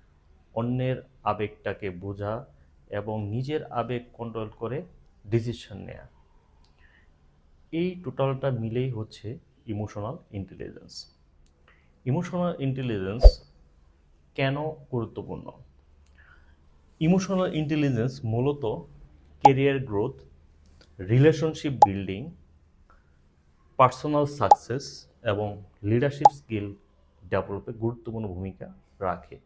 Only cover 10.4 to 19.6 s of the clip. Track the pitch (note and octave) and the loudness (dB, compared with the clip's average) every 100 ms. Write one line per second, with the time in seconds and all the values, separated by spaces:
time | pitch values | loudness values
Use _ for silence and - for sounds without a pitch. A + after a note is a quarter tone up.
10.4 | F#2 - - - - - - _ _ _ | -10 -10 -12 -14 -16 -18 -18 _ _ _
11.4 | - _ - - _ _ B2+ D3+ F3 F3 | -20 _ -20 -20 _ _ -2 0 0 -2
12.4 | F3 E3 C3+ C3+ B2+ G#2 F#2+ A2+ - - | -2 0 -2 -2 -2 -2 -2 8 8 8
13.4 | - - - - _ _ _ _ _ - | 0 -20 -20 -20 _ _ _ _ _ 0
14.4 | C3+ C#3+ D#3 D#3 - B2 A2+ - F#2 F2 | 0 0 -4 -8 -6 -4 -4 -8 -10 -12
15.4 | - - - - - - - - - - | -12 -18 -20 -20 -20 -20 -20 -20 -20 -20
16.4 | - - - - - - D#3+ F#3+ F#3+ F#3 | -20 -20 -20 -20 -20 0 4 4 2 0
17.4 | F3+ D#3 D3 D3+ C#3+ A#2 A#2+ - A2+ A2+ | 0 0 0 2 2 2 0 -2 -4 0
18.4 | C3+ C#3+ G#2+ D3 - - - - - - | 0 0 -4 -4 -10 -20 -20 -20 -20 4
19.4 | C#3 C3 | 4 6